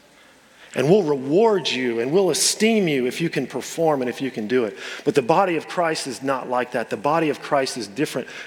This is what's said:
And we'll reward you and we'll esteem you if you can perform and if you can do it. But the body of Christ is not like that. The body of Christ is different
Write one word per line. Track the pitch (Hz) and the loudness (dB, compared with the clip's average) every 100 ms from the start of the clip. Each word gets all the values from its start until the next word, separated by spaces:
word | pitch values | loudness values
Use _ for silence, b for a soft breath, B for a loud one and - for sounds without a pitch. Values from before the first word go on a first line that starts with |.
| _ - B B B B B | _ -20 B B B B B
And | 123 139 | -2 4
we'll | 208 | 4
reward | 151 139 131 170 226 196 123 | 4 -2 2 4 4 2 0
you | 123 127 117 | -2 -2 0
and | 127 | 0
we'll | 180 185 | 2 2
esteem | 143 - - 220 220 175 | 2 0 2 2 4 2
you | 139 123 | 2 0
if | 123 | -2
you | 165 | -2
can | 151 123 | -2 -4
perform | 127 - - 160 143 | -6 -8 0 0 2
and | 123 | -2
if | - | -4
you | 135 | -6
can | 123 104 | -4 0
do | 127 107 | 2 0
it. | - B B - | -4 B B 0
But | |
the | 139 | 2
body | 120 165 196 156 | 4 4 4 0
of | - | -4
Christ | 185 165 160 139 | -2 -2 -2 -6
is | 117 | -6
not | 135 131 120 | -2 -2 -2
like | 123 120 | -2 -2
that. | 123 110 | -4 -4
The | 107 | -2
body | 143 165 156 | 0 2 0
of | 127 | -2
Christ | - 143 135 127 | 0 0 0 -4
is | 101 | -8
different | 98 120 135 - B | -4 -4 -4 -8 B